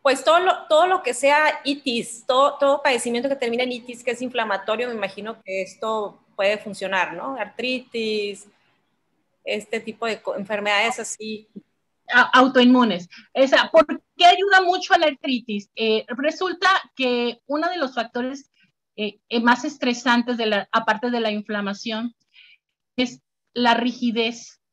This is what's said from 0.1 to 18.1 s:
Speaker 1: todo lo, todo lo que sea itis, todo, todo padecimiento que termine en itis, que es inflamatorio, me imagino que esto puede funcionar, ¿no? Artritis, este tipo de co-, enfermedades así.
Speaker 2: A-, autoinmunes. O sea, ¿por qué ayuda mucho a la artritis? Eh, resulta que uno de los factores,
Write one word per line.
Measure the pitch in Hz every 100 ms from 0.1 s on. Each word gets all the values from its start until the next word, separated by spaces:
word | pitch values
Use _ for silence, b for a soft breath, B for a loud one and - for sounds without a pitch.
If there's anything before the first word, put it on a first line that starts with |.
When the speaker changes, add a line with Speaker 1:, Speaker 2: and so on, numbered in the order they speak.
| 262
Speaker 1:
todo | - 339
lo, | 370 - -
todo | 311 359
lo | 370
que | 262
sea | 247 277 294 302 -
itis, | 262 285 269 233 226 - -
todo, | 254 277 277
todo | 277 285
padecimiento | 285 240 240 233 269
que | 277
termine | 233 233
en | 254
itis, | 247 247 233
que | -
es | 240
inflamatorio, | 254 247 214 190 208 220 247
me | 226
imagino | 196 202 208 226
que | - 190
esto | 190 - 220 220 202 - _ -
puede | 196 208
funcionar, | 214 196 190 190 165
¿no? | 165 247 262
Artritis, | 202 - 247 254 254 233 220 214 202 196 - _ _ _ _ _ _ _ _ _
este | - 208 214 226
tipo | 220 214 226
de | 214
co-, | - -
enfermedades | 196 208 208 202 226 220
así. | 220 - 214 214 _ - _ _ _ _ -
Speaker 2:
A-, | 240 240
autoinmunes. | 254 262 262 247 254 233 180 180 B B
O | - 262
sea, | 294 233
¿por | 330 311 277 _ -
qué | 349
ayuda | 370 403 381
mucho | 359 370 370
a | 359
la | 320
artritis? | 277 302 247 220 208 - -
Eh, | 226 220 -
resulta | 247 294 311 370 330 370 381 - -
que | 254 247 240 233 -
uno | 294 339
de | 359
los | 262
factores, | 247 226